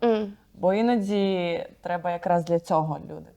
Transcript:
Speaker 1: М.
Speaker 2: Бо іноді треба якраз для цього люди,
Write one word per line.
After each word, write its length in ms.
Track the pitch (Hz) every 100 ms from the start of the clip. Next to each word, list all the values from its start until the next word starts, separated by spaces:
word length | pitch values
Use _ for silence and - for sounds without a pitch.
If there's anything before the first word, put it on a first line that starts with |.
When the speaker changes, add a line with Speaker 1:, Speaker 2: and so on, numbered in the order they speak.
Speaker 1:
М. 280 | 233 220 208 202 _
Speaker 2:
Бо 200 | - 180
іноді 920 | 202 233 240 196 202 196 185 175 170 - -
треба 280 | 175 175 175
якраз 340 | 175 185 175
для 140 | 165 170
цього 380 | 170 165 156 151
люди, 160 | 151 156 -